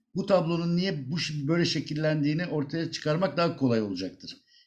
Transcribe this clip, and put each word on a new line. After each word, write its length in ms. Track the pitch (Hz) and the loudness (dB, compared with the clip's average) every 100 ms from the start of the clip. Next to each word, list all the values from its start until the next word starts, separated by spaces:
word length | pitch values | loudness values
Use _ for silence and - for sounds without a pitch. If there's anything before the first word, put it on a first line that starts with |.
| _ 170 | _ -4
bu 100 | 196 | 2
tablonun 520 | 190 165 170 170 170 | 4 4 0 2 2
niye 340 | 190 151 127 | 0 -2 -4
bu 80 | 165 | -4
ş-, 280 | - 151 139 | -4 -2 0
böyle 180 | 170 170 | 2 2
şekillendiğini 840 | 151 - 151 156 151 147 156 180 | 0 -4 -2 0 2 2 0 -2
ortaya 440 | 151 143 165 165 | -4 -2 -4 -4
çıkarmak 460 | - 151 156 190 - | -4 -2 0 0 2
daha 200 | 170 165 | 0 2
kolay 240 | 131 113 | 2 2
olacaktır. 560 | 104 92 90 - - - _ _ | 0 -4 -8 -10 -16 -18 _ _